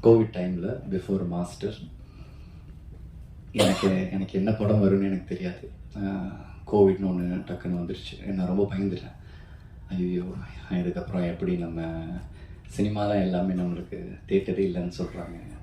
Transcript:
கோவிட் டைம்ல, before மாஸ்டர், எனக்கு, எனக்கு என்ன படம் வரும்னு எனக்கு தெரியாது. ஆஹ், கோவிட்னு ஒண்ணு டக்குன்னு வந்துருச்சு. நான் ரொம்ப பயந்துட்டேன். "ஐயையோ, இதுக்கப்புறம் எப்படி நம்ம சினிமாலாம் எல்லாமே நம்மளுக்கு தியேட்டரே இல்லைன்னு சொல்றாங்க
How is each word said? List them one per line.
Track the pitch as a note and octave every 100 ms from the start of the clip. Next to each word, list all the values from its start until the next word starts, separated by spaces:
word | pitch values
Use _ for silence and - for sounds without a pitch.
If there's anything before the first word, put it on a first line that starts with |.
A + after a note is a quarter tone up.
கோவிட் | A2+ A2+ G#2+
டைம்ல, | F#2+ F2+ F2+ F#2 - -
before | F#2+ E2+ F#2+ F2
மாஸ்டர், | F2 F2 - G2+ A2 - - - - - - - - - - - - - - - - -
எனக்கு, | - G2 F#2+ G2 F#2 F#2
எனக்கு | G2 F#2+ G2
என்ன | G2
படம் | A2 G2+ G#2+
வரும்னு | G2 G2
எனக்கு | G2 F#2
தெரியாது. | - F2+ F2+ F2+ - - -
ஆஹ், | G2+ G2 G2 F#2 - - - -
கோவிட்னு | G#2 G2 F#2+ G2
ஒண்ணு | F2+ F2+ F#2 -
டக்குன்னு | F2+ F2+ F2+
வந்துருச்சு. | F2 F#2+ - - -
நான் | F#2+ F2+
ரொம்ப | F#2 G2+
பயந்துட்டேன். | F#2+ G2 F2+ - - - - - - - - -
"ஐயையோ, | F#2 F2+ F2+ F2+ - - - -
இதுக்கப்புறம் | F#2 F2 - - F2+ F2
எப்படி | F2 F#2 F2
நம்ம | E2+ E2 E2 D#2+ E2 F2+ - - - - - -
சினிமாலாம் | G#2 G#2 G2+ G#2
எல்லாமே | F#2 F2+ F#2+
நம்மளுக்கு | F2+ F2 E2+ F2 - F2 - -
தியேட்டரே | F#2+ F#2+ F#2
இல்லைன்னு | F#2+ F2 F2 -
சொல்றாங்க | F3 F3+ F3 E3+ - -